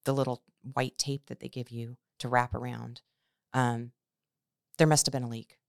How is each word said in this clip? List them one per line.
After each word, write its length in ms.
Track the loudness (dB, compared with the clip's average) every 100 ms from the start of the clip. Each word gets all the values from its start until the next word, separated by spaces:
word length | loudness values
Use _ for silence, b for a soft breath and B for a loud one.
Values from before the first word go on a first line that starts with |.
| 0
the 80 |
little 300 | 2 0 -2 _ _ -8
white 240 | -4 -4 -4
tape 300 | -4 -4 _
that 120 | -14
they 100 | -12
give 200 | -10 -10
you 280 | -10 -10 -14 _ _
to 80 | 2
wrap 280 | 2 2 -2
around, 460 | -4 -8 -10 -14 _ _ _ _ _
um, 380 | 2 2 0 -6 _ _ _ _ _ _ _ _ 4
there 100 | 6
must 180 | 6 4
have 80 |
been 100 | -2
a 60 | -4
leak. 300 | -8 -12 _